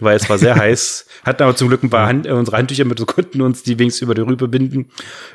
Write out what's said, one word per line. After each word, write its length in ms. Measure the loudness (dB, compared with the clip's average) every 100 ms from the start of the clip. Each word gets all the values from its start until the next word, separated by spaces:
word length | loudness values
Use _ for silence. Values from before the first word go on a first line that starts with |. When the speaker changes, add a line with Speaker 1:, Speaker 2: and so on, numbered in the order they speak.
Speaker 1:
weil 160 | 2 2
es 120 | 2
war 100 | 2
sehr 180 | 4 4
Speaker 2:
<laughs> 0 |
Speaker 1:
heiß, 500 | 2 2 -2 -8 -14 -8
hatten 200 | -6 0
aber 100 | 2
zum 140 | 2 2
Glück 160 | 2
ein 60 | 2
paar 100 | 2
Speaker 2:
Ja. 60 | 2
Speaker 1:
Hand-, 180 | 0 -2
äh, 60 |
unsere 240 | -2 0 0
Handtücher 280 | -2 0
mit, 140 | -2 -2
so 80 | -2
konnten 360 | -4 -2 -2
uns 200 | -2 -2
die 160 | -4 0
wenigstens 240 | 0 0
über 140 | -2 -2
die 60 |
Rübe 260 | -2 -2 -2
binden. 420 | 0 -2 -4 -8 -14 -18 -20 -8